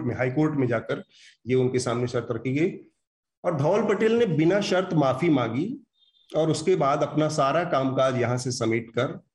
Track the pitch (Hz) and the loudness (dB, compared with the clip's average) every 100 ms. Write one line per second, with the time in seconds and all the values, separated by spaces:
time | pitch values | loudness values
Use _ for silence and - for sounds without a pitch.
0 | 127 110 127 139 156 139 123 113 - 143 | -2 -2 -2 0 0 0 0 0 -2 -8
1 | - _ - _ 117 127 127 123 127 120 | -8 _ -20 _ -2 0 2 0 -2 -2
2 | 123 123 117 113 131 139 185 - - _ | -2 -4 -4 -6 -4 -2 -2 -4 -18 _
3 | _ _ _ _ 180 156 147 214 214 202 | _ _ _ _ -6 0 0 0 0 0
4 | 220 233 220 147 160 202 202 185 185 160 | 2 2 2 2 2 2 2 0 0 2
5 | 135 127 175 135 113 120 202 285 _ _ | 2 2 2 2 2 -2 -4 -6 _ _
6 | _ _ _ 156 160 151 - 180 139 151 | _ _ _ -2 0 0 2 2 2 2
7 | 147 143 156 151 135 160 175 139 135 131 | 0 0 0 2 2 2 0 0 0 2
8 | 131 123 117 123 127 123 113 117 117 120 | 0 2 0 -2 -4 -2 0 -2 -2 -4
9 | 143 190 _ | -4 -6 _